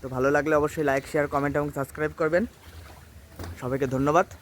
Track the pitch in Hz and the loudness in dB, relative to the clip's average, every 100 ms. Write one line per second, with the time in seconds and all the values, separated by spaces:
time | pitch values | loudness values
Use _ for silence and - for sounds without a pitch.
0 | 135 127 131 147 147 151 147 160 147 135 | -6 0 2 4 4 2 2 0 0 0
1 | - 156 143 143 143 147 147 147 135 - | 0 -2 0 0 0 -2 -2 -4 -8 -4
2 | 156 156 160 170 233 - - - - - | -6 -2 0 2 0 -6 -20 -20 -20 -20
3 | - - - - - - 127 135 135 127 | -20 -20 -20 -16 -14 -8 -4 -2 0 0
4 | 143 156 - - | 2 2 2 -4